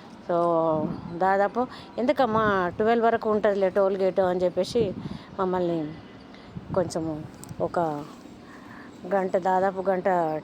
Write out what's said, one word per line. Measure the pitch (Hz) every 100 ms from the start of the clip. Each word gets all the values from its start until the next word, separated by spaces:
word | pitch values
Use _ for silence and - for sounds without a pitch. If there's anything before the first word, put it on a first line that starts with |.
| - - -
So | 170 170 165 165 156 160 - - 170
దాదాపు | 190 196 202 226 254 - - -
"ఎందుకమ్మా | 254 285 240 220 214 190 175 170
ట్వెల్వ్ | 214 233 226
వరకు | 226 220
ఉంటుందిలే | 208 214 202 190
టోల్ | 196 196 196
గేట్" | 190 185
అని | 185 180
చెప్పేసి | 180 180 185 240 202 - - - - -
మమ్మల్ని | 185 185 175 165 151 156 - - - - - - - 190
కొంచెము | 170 170 160 151 156 - - -
ఒక | 170 180 165 147 151 - - - - - - - - - 180 196
గంట, | 185 196
దాదాపు | 185 185 190 190 190
గంట | 185 196 180 160 156